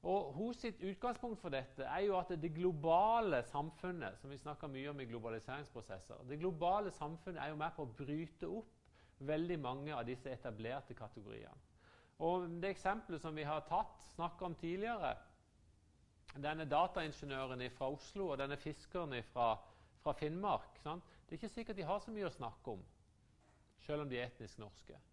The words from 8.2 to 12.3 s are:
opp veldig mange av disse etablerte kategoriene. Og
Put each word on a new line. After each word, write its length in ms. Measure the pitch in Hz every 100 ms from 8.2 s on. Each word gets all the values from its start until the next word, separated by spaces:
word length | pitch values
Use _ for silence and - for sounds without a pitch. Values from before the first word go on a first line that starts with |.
| 165 - 165
opp 760 | 202 - - - - - - 135
veldig 320 | 156 170 170
mange 360 | 131 131 143 143
av 100 | 117
disse 240 | 127 139
etablerte 640 | 127 127 107 110 135 -
kategoriene. 640 | 123 110 - 104 110 107 - - - - - - _
Og 240 | 165